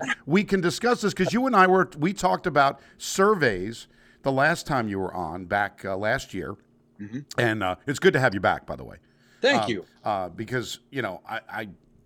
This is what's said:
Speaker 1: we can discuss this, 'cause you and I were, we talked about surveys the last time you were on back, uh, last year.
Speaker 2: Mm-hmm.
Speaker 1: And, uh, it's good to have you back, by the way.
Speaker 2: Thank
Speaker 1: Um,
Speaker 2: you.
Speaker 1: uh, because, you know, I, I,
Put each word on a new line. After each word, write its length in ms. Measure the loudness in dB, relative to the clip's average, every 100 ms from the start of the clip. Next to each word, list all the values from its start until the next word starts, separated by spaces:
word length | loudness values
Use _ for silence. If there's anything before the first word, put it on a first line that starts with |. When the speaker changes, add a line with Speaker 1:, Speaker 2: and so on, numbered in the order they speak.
| -4 -8 0
Speaker 1:
we 180 | 2
can 160 | 2 0
discuss 400 | 0 0 0 2
this, 140 | 0
'cause 180 | 0 0
you 140 | 0 4
and 80 | 6
I 100 | 6
were, 240 | 6 2 0
we 140 | -2
talked 340 | 0 0 0 0
about 360 | 4 4 2 -10 -14
surveys 920 | -4 2 4 4 2 0 -4 -10 -16 _ _ _
the 100 | -2
last 340 | 2 2 0 -2
time 220 | -2 0
you 100 | -2
were 140 | -4
on 320 | -4 -6 -8 -2
back, 400 | -2 -2 -4 -6
uh, 100 | -4
last 380 | -2 -2 -6
year. 220 | -10 -8 -10 _ _ _ -18
Speaker 2:
Mm-hmm. 200 | -14 -12 -8 -2
Speaker 1:
And, 260 | -2 0
uh, 140 | -2 -4 -6
it's 120 | 2
good 120 | 2
to 60 | 4
have 140 | 2
you 80 | 2
back, 240 | 0 0 -4
by 100 | -12
the 80 |
way. 140 | -14 -20 _ _ _ _
Speaker 2:
Thank 220 | 0 2
Speaker 1:
Um, 60 | 0
Speaker 2:
you. 160 | -4 -8 _ -4
Speaker 1:
uh, 240 | -2 -4
because, 500 | -8 -6 -6 -6 -10 _
you 120 | -6
know, 180 | -6 -8 -10
I, 140 | -12 -10
I, 200 | -10 -10 -14 _ _